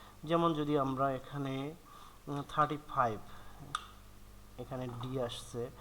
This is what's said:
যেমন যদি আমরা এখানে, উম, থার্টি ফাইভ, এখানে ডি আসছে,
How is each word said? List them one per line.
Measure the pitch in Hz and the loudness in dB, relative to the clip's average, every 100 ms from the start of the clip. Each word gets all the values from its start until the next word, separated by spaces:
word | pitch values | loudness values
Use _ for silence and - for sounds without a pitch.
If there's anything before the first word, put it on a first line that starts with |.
| - - | -18 -8
যেমন | 151 170 170 | 2 6 6
যদি | 151 147 147 | 4 4 6
আমরা | 135 131 139 | 4 4 2
এখানে, | 131 - 143 135 135 143 165 - - - - - | 2 -2 -2 0 0 -2 -6 -14 -16 -16 -12 -4
উম, | 143 139 | -4 0
থার্টি | - 147 147 - | 4 4 2 0
ফাইভ, | 139 120 104 - - - - - - - - - - - - - - | 4 4 2 -6 -12 -12 -12 -6 -6 -6 -16 -18 -18 -16 -18 -14 -12
এখানে | 120 127 127 | -8 -4 -4
ডি | 120 127 131 | -4 -2 0
আসছে, | 120 - - 120 123 - | -2 -4 -6 -4 -4 -6